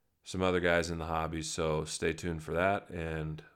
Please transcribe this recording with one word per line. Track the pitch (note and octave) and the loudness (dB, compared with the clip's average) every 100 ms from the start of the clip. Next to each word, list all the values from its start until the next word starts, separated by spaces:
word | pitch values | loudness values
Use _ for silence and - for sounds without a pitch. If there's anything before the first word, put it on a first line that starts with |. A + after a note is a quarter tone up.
| _ _ | _ _
some | - F#2 | -8 0
other | F#2 F2+ | 2 4
guys | F2 E2+ E2 | 6 4 2
in | E2 | -2
the | |
hobby. | D#2+ D#2+ D#2+ D#2+ | -2 -2 -2 -4
So | D#2 - D#2+ D#2 | -4 0 0 0
stay | D#2 - E2+ | -2 -2 -2
tuned | D#2 F2+ D#2+ | 0 -4 -4
for | D#2 | -2
that, | D#2+ F#2+ G2+ - | 2 2 0 -4
and | F2 E2 D#2+ D#2 D#2 - | -6 -4 -4 -4 -8 -12